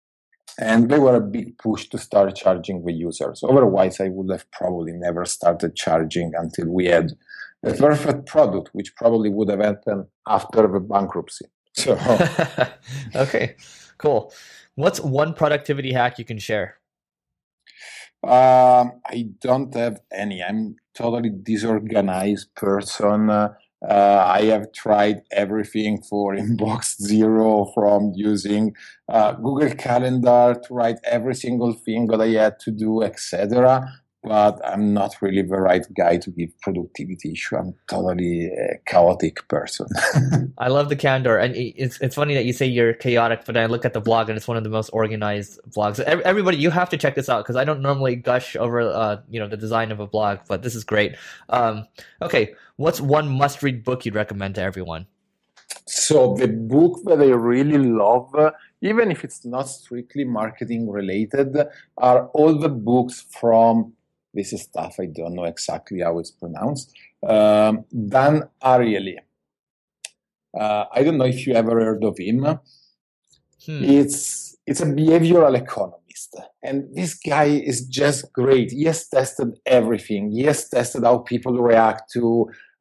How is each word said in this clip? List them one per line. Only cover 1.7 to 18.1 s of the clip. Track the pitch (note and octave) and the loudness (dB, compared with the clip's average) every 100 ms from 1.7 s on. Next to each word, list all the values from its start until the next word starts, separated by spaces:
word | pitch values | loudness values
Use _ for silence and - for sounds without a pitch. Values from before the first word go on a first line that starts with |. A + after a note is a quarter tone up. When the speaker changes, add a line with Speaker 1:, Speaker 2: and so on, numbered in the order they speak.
| G2+ - | -6 -6
Speaker 1:
to | - | -12
start | - G#2 G2 F#2 | -2 2 2 2
charging | F#2+ F#2 F2 F#2 | 0 0 -2 -8
the | E2+ | -6
users. | E2 E2+ D2+ - - - | -6 -6 -6 -8 -6 2
Otherwise, | C3+ A#2 F#2+ F#2+ - | 4 6 4 0 0
I | F#2+ | -6
would | F#2 F#2+ | -4 -6
have | F#2 - | -6 -8
probably | - F2+ F2+ E2+ | -8 -6 -4 -8
never | E2+ F2 E2+ | -6 -6 -4
started | F2 - F2 E2+ E2 - | -6 -2 -2 0 -4 -4
charging | - D#2+ D#2+ F2+ E2+ D#2+ | -2 0 0 -4 -4 -6
until | E2+ - E2+ | -6 -6 -4
we | F#2 F2+ | 0 2
had | E2+ E2+ - _ - - _ | 2 2 -6 _ -20 -20 _
a | B2 | -6
perfect | A2+ D3 D3 D3+ C#3+ - | 2 2 2 0 -4 -2
product, | D#3 C3 F#2+ - | 2 2 2 -8
which | - G2 - | -12 -12 -2
probably | A#2 A2+ G#2+ | 2 2 0
would | G2+ G#2 | 0 -2
have | G2+ | 0
happened | G#2 G2+ - G2+ F2+ _ - | 0 -2 -6 -6 -8 _ -2
after | G2+ - A2+ G#2+ | -2 0 2 4
the | F#2+ | 2
bankruptcy. | G2 G2+ G2 F2+ - - - _ _ | -2 -2 -2 -6 -10 -14 -20 _ _
So | - C#3 G#2+ | -6 -2 0
Speaker 2:
<laughs> | C3+ A2+ E3+ - D#3 - B2 - - C3+ B2+ | 2 2 2 0 -4 -2 -4 -4 -16 -14 -8
Okay, | - C3+ - B2 - - - - _ | -4 -2 -2 -4 -10 -20 -20 -20 _
cool. | D3+ A#2+ - - - - _ | 0 0 -2 -20 -20 -20 _
What's | - E3 - | -2 -2 0
one | D3+ C3 D#3 | -4 0 -2
productivity | D#3+ D3+ D3 D3 C#3 C3 | 0 0 0 -2 -4 -2
hack | B2+ B2 - | 0 0 -2
you | |
can | A2+ A2 | -12 -10
share? | - G#2+ F2 _ _ _ _ _ _ _ _ _ _ - - - - | -4 -4 -4 _ _ _ _ _ _ _ _ _ _ -20 -20 -20 -20